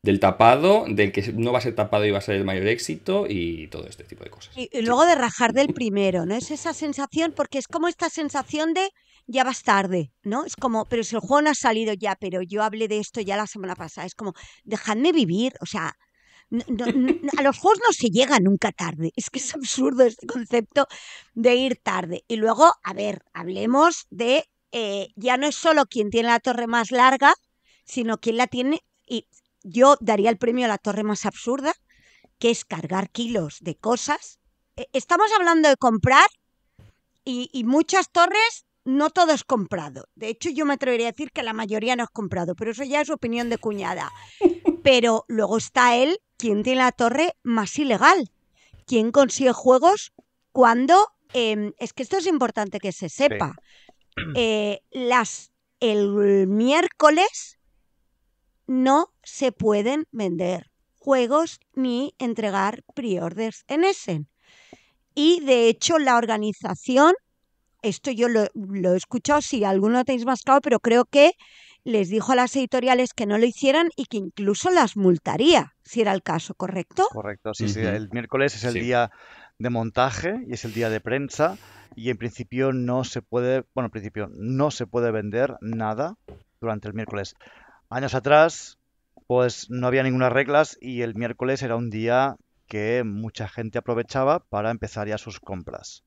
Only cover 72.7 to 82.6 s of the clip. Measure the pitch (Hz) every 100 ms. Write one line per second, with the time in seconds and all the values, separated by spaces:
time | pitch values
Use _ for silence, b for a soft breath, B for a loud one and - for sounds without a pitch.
72.7 | 254 254 247 254 - 208 208 240 - 262
73.7 | 302 339 - - 220 190 - 202 196 359
74.7 | 359 233 208 190 175 - - 277 302 -
75.7 | _ _ 240 208 196 - 160 - - 185
76.7 | 185 170 - 415 113 101 101 110 107 107
77.7 | 101 110 104 104 113 113 131 139 107 120
78.7 | 117 120 123 117 B B B B _ 120
79.7 | 120 113 123 131 117 170 226 233 120 117
80.7 | 107 117 110 - 131 143 - 156 196 B
81.7 | B B - 113 110 113 - 113 123